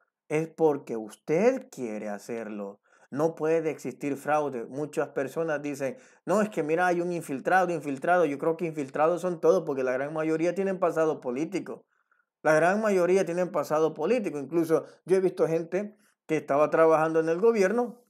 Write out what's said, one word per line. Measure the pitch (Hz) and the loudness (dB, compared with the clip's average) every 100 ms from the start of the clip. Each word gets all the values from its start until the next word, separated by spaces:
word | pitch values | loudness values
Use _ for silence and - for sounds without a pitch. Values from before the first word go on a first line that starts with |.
| _ _ - | _ _ -6
es | 151 160 | -4 -4
porque | 160 160 139 139 117 | 0 2 2 -4 -8
usted | 107 - - 156 233 269 - | -8 -14 -2 2 2 0 -6
quiere | - 120 107 107 | -10 -8 -8 -8
hacerlo. | 101 - 117 107 107 98 101 _ _ - | -10 -10 -10 -8 -10 -10 -14 _ _ -12
No | 131 160 | -2 -2
puede | 160 156 165 156 | 0 0 0 0
existir | 139 135 123 147 139 | -4 -8 -6 -6 -4
fraude. | 147 151 147 131 110 | 0 0 0 -6 -8
Muchas | 131 147 151 143 | -8 -6 -4 -4
personas | - 135 160 165 147 | -4 -6 -4 -4 -4
dicen, | 147 135 135 123 - _ | -6 -6 -6 -8 -18 _
"No, | - 196 | -2 0
es | 214 | 0
que | 175 | -2
mira, | 147 165 180 | -2 0 2
hay | 175 | 0
un | 175 | -2
infiltrado, | 175 160 135 123 185 180 | -4 -6 -6 2 2 2
infiltrado". | 165 143 135 170 180 160 | -2 -6 -4 2 4 2
Yo | 139 | 0
creo | 160 165 | -2 -2
que | 170 | -4
infiltrados | 151 135 147 160 175 | -4 -6 0 2 2
son | 180 170 | -2 0
todos, | 156 185 | 4 4
porque | 156 135 | 2 -2
la | 127 | 0
gran | 127 143 | -2 -4
mayoría | 160 156 160 170 | -4 -2 0 0
tienen | 175 190 185 | 0 -2 0
pasado | 180 156 160 143 | 0 2 0 0
político. | 131 123 165 175 135 113 _ _ _ _ _ _ | -4 -4 -4 -6 -8 -14 _ _ _ _ _ _
La | 147 | 2
gran | 156 165 208 | 4 4 2
mayoría | 220 190 175 190 | 2 2 4 2
tienen | 170 170 180 | 2 -2 -2
pasado | 165 139 156 160 | -2 -2 0 0
político. | 156 156 247 196 143 | 0 0 0 -2 -6
Incluso | 135 170 160 156 - - - | -4 -2 2 0 0 -12 0
yo | 190 | 2
he | |
visto | 185 175 156 | 2 2 0
gente | 165 170 180 208 - _ _ - | 0 -2 -4 -6 -12 _ _ -4
que | 156 | -4
estaba | 143 143 151 | 0 2 4
trabajando | 160 165 156 160 160 | 6 6 6 4 2
en | 160 | 0
el | 170 | 2
gobierno, | 226 226 185 233 247 - | 2 4 2 2 -4 -8